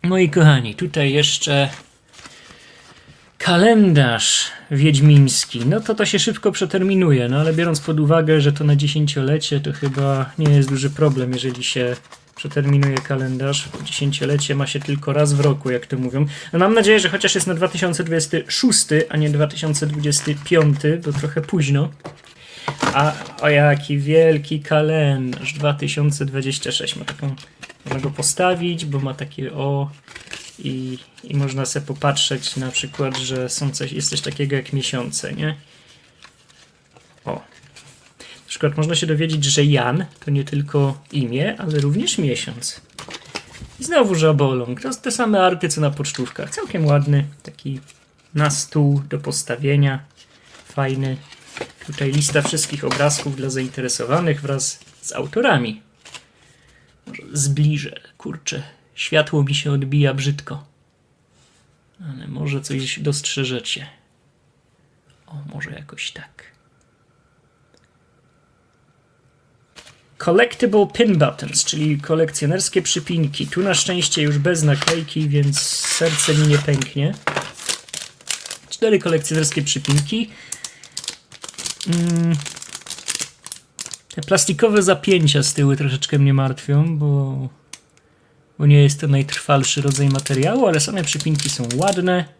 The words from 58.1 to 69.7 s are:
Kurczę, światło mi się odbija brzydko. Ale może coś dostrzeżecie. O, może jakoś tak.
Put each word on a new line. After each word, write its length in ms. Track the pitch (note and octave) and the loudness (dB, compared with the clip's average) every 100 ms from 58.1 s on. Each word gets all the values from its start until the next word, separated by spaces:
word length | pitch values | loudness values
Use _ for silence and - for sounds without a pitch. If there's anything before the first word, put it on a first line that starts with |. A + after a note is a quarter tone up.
| _ | _
Kurczę, 440 | - D#3+ - - C#3+ - _ | -14 -10 -8 -10 -12 -20 _
światło 480 | - - D#3 D3+ D#3 | -10 -2 0 2 0
mi 120 | C#3 | 0
się 180 | C#3+ D3 | 0 -2
odbija 420 | C#3 C3+ D3 C#3 | -2 0 2 2
brzydko. 500 | C3+ C#3 C#3+ - - - _ _ _ _ _ _ _ _ _ _ _ _ _ | 2 -2 -4 -8 -14 -16 _ _ _ _ _ _ _ _ _ _ _ _ _
Ale 280 | E3+ C3 - | -16 -14 -12
może 320 | C3+ D3 C#3 | -8 -6 -6
coś 380 | C#3+ C#3 C3 - | -6 -6 -6 -4
dostrzeżecie. 880 | D3 C#3+ - - C3 B2+ - - C#3 _ _ _ _ _ _ _ _ _ _ _ _ _ _ | -4 -4 -4 -4 -4 -6 -6 -10 -10 _ _ _ _ _ _ _ _ _ _ _ _ _ _
O, 80 | D3+ C#3+ | -16 -14
może 160 | D3 C3+ | -12 -12
jakoś 420 | C#3 C#3+ D3+ - | -14 -18 -12 -12
tak. 400 | - - - - _ _ _ _ _ _ _ _ _ _ _ _ _ _ _ _ _ _ _ _ _ _ _ _ _ _ _ _ _ _ _ _ | -12 -20 -20 -20 _ _ _ _ _ _ _ _ _ _ _ _ _ _ _ _ _ _ _ _ _ _ _ _ _ _ _ _ _ _ _ _